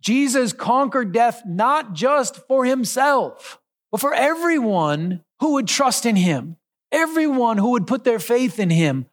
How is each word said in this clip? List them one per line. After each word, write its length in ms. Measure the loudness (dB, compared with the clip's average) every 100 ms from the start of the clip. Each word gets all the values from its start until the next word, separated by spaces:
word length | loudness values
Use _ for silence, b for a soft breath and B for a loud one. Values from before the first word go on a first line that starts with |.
Jesus 520 | 0 0 2 0 0
conquered 580 | -4 -2 0 0 -2 -2
death 320 | 0 0 -2 -8
not 480 | -2 0 0 -2
just 540 | -2 0 2 0 -8 -2
for 180 | 0 2
himself, 920 | 0 -2 0 2 2 0 -8 -20 -20 _ _ _
but 100 | -4
for 120 | -2
everyone 1080 | 2 0 0 0 0 0 0 0 -2 -4 -6 _ _
who 140 | 0
would 140 | 0 -2
trust 380 | 0 0 0 0
in 100 | 2
him, 420 | 2 0 -6 -16 _ _ _
everyone 640 | -2 0 0 0 0 0 2
who 140 | 0
would 160 | 0 -2
put 160 | -2
their 160 | 0 -2
faith 400 | 0 0 0 0
in 100 | 0
him. 360 | 2 2 0 -6